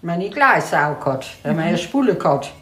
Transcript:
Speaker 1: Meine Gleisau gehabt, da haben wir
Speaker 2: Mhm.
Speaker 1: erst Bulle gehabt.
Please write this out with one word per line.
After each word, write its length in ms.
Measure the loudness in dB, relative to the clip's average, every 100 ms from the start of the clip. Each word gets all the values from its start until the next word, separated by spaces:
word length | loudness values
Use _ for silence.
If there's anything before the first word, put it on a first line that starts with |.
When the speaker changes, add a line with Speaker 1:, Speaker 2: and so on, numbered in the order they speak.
Speaker 1:
Meine 280 | -4 -4 -4
Gleisau 640 | 2 4 4 2 0 0 0
gehabt, 320 | -2 -4 -6 -10
da 60 | -4
haben 80 | 0
wir 80 | 0
Speaker 2:
Mhm. 60 |
Speaker 1:
erst 200 | -2 -2
Bulle 240 | 0 2 2
gehabt. 360 | 2 0 -2 -14